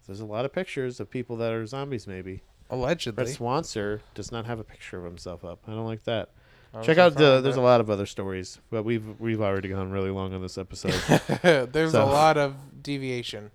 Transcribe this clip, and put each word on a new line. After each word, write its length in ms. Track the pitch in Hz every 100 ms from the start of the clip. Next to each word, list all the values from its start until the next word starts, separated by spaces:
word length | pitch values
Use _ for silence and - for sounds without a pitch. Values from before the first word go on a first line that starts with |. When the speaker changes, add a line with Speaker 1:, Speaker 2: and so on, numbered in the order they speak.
| _
Speaker 1:
There's 140 | 98
a 40 |
lot 200 | 110 107
of 80 | 135
pictures 480 | - 185 - 127 123
of 100 | 104
people 260 | 127 120 117
that 140 | 117
are 140 | 113 110
zombies, 400 | 135 143 127 101
maybe. 360 | 92 92 95 _ _ _
Speaker 2:
Allegedly. 540 | 127 127 170 - 110
Speaker 1:
Brett 120 | 120 135
Swanser 640 | 117 135 165 113 101 107 -
does 160 | - 101
not 160 | 117 113
have 120 | 117
a 40 |
picture 340 | 107 - - 92
of 60 |
himself 400 | 87 87 - 85
up. 160 | 90 85 -
I 60 |
don't 120 | 110 113
like 180 | 110
that. 260 | - 113 92 _ _ _ _
Speaker 2:
I 60 | 113
was 80 | 113
Speaker 1:
Check 100 | 160
Speaker 2:
gonna 100 | 180
Speaker 1:
out 80 |
the, 180 | 143 147
Speaker 2:
find 100 | 131
Speaker 1:
there's 100 | 131 131
Speaker 2:
that. 40 |
Speaker 1:
a 20 |
lot 180 | 123 123
of 100 | 107
other 160 | 101 101
stories, 540 | - 98 95 90 - _
but 140 | 113
we've, 340 | 107 117 107 104
we've 200 | 113 110
already 280 | 107 98 95
gone 220 | 95 95
really 200 | 98 95
long 240 | 95 95
on 80 | 95
this 160 | 92 -
episode. 340 | 95 - 190 180 - 151 - 139
Speaker 2:
<laughs> 300 | 180 151 123
There's 200 | 143 160
Speaker 1:
So. 120 | 139
Speaker 2:
a 20 | 139
lot 300 | 143 156 151
of 180 | 139 139 139 -
deviation. 680 | 143 143 135 123 117 107 104